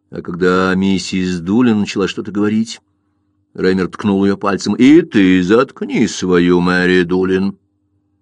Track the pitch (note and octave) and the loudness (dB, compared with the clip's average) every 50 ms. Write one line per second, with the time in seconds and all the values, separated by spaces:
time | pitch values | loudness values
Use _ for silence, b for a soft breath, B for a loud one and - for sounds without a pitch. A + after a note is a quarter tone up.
0 | _ _ - - - - F2 E2+ F2+ F2+ F2+ F#2 F#2 F#2 F#2 F#2+ F#2+ G2 G2 F2+ | _ _ -16 -14 -12 -12 -6 -2 0 2 2 2 2 0 0 0 0 0 0 -2
1 | - - - F#2 F#2 F2+ F2+ F2 E2 F2 G2+ A#2 B2+ A#2+ A2 G#2 G2+ F2+ - G#2 | -4 -4 -6 -4 -4 -4 -4 -6 -4 -2 0 2 2 2 2 0 -2 -4 -4 -4
2 | F#2+ F2 - - G2+ G#2+ F#2 G2+ G#2 G#2+ A2 A2 A2+ A2+ - - _ _ _ _ | -4 -4 -4 -8 -12 -8 -4 -4 -2 -2 -2 -2 -4 -6 -10 -16 _ _ _ _
3 | _ _ _ _ _ _ _ _ _ _ _ E2+ F2 F#2 F#2+ F#2+ F2+ F2 - - | _ _ _ _ _ _ _ _ _ _ _ -4 -2 -2 0 -2 -2 -6 -6 -6
4 | - G#2+ G2 G2 G2 G2 G2 G2 - G2+ G2 F2+ - G#2 G2+ - B2 C3+ D3 E3+ | -4 -2 0 0 0 0 -2 -2 -4 -4 -4 -4 -4 -4 0 4 6 6 6 6
5 | E3+ D#3+ - A2 F#2+ F#2 F#2 F#2 F2+ F2+ G#2+ A#2 - - - - G#3 C#4 C#4 G3+ | 4 2 2 2 4 4 4 2 2 2 2 2 2 0 -6 -10 -10 -6 -2 -2
6 | A#2 F#2 - - - F2+ F2+ F2 F2 F2+ F2 F2 F2 F2+ F2+ F2+ F2+ F2+ F2+ F#2 | -2 -2 -2 -6 -2 0 2 2 4 4 2 2 2 0 0 0 0 2 2 2
7 | F#2 E2+ F#2 F#2 F#2 F#2 F#2 F#2 F#2+ G2 G2 _ _ _ _ _ _ _ _ _ | 0 0 -2 -2 0 0 0 -2 -2 -4 -6 _ _ _ _ _ _ _ _ _
8 | _ _ _ _ | _ _ _ _